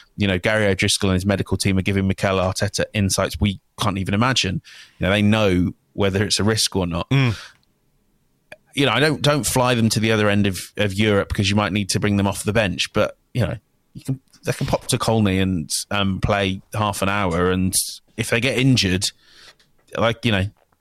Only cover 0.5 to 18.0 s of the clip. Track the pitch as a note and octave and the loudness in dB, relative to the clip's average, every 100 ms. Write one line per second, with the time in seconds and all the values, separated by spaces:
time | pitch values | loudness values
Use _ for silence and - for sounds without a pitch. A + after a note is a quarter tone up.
0.5 | A2 G#2 F#2+ G2+ - G2 F#2 F#2+ G2 - | 2 2 2 0 0 0 0 2 0 0
1.5 | F#2+ G2+ F#2+ F#2 G2 F#2+ F#2+ G2+ F#2+ F#2 | -2 0 0 0 0 0 0 0 0 0
2.5 | - G2+ - - A2 G2 - F2+ - G2+ | -2 -4 -4 -4 0 0 0 -2 -2 -2
3.5 | F#2 _ - G#2+ F#2+ F#2+ G2+ B2 B2 F#2+ | -2 _ -6 -4 -2 -2 0 2 0 -2
4.5 | F2+ - - - - F2+ G#2 G#2 A2 G#2 | -4 -8 -18 -20 -4 0 2 4 4 4
5.5 | F2+ F2 - _ - G2 F#2+ G2+ - G2 | 2 0 -4 _ -2 0 0 0 0 0
6.5 | G#2+ - G2 F2 E2+ - C#3 B2+ G2+ - | 0 -2 -2 -2 -4 0 0 0 -2 -10
7.5 | - _ _ _ _ _ _ _ _ _ | -20 _ _ _ _ _ _ _ _ _
8.5 | - _ - C3+ A2+ D3+ C#3 C#3+ D3 G#2 | -20 _ -2 0 2 2 2 0 0 0
9.5 | C3+ B2 A#2+ A2 A2 A2 A2 G#2 G#2 G2+ | 0 2 2 2 2 2 2 4 2 0
10.5 | F#2 - - G#2 F#2+ G#2+ G2+ - - G2 | -2 -8 -4 -2 2 2 2 2 -2 0
11.5 | G#2 G#2 G2+ G2 G#2 G#2 G2+ G2+ F#2+ G#2+ | 0 0 0 -2 -2 0 0 0 -2 -2
12.5 | G#2 G2+ - - - F#2+ - _ B2+ F#2 | 0 0 -2 -4 -2 -2 -4 _ -4 -4
13.5 | - - _ _ - - C3 _ _ - | -4 -14 _ _ -12 -8 -8 _ _ -8
14.5 | - C#3 - - B2 - A2+ G#2 F#2+ F#2+ | -6 -4 -4 -2 -2 0 2 2 2 0
15.5 | F#2 D2+ - - G#2 G2 F#2+ - G2+ G2 | -2 -4 -8 -6 -2 -2 -2 0 0 -2
16.5 | F#2+ - A2 G#2+ G2 F#2+ G2+ F#2+ E2+ F2+ | -4 -8 -4 -2 -2 -2 -2 -2 0 0
17.5 | F#2 F#2 - - - | 0 0 -2 -6 -10